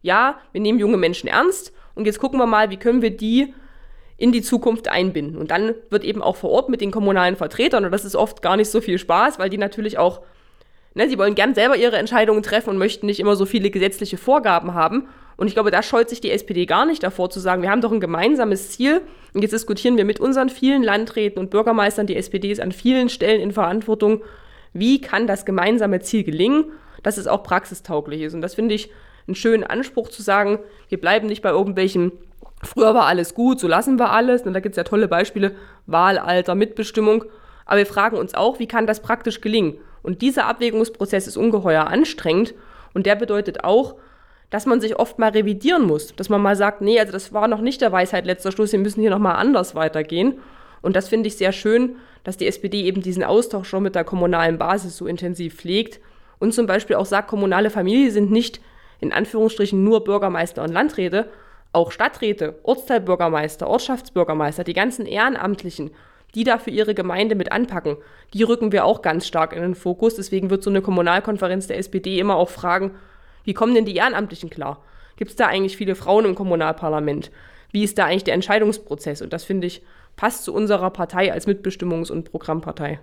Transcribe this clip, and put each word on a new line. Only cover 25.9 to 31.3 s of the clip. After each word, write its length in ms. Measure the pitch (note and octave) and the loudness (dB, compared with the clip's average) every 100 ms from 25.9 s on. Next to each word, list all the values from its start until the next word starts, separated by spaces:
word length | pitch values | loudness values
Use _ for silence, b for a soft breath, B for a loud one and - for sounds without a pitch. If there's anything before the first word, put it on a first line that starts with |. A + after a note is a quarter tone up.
| F#3 | 0
Ziel 240 | F#3 A3+ | 0 -2
gelingen, 480 | D#3+ D#3 G#3 D4 D#4 B B B | -2 0 2 4 0 B B B
dass 140 | G3+ G#3+ | -4 -4
es 100 | E3+ | -2
auch 160 | G3 | -2
praxistauglich 760 | - F#3 - F3+ - D3+ D3 D#3 | 0 -2 -2 -16 -6 -6 -4 -8
ist. 120 | D#3 | -8
Und 80 | E3 | -6
das 140 | F3 - | -6 -2
finde 200 | A3+ G#3+ | -2 -2
ich 160 | - b b b - | -6 b b b -10
einen 80 | F#3 | -2
schönen 300 | A3+ A3+ - | 2 2 0
Anspruch 420 | G#3 C4+ - A3 | -6 -4 -6 -6
zu 140 | - | -8
sagen, 380 | G3+ G3+ G3+ G#3 B B B | 0 2 2 -2 B B B
wir 140 | F#3+ | -4
bleiben 260 | E3+ G#3+ | 0 0
nicht 140 | G#3+ | 0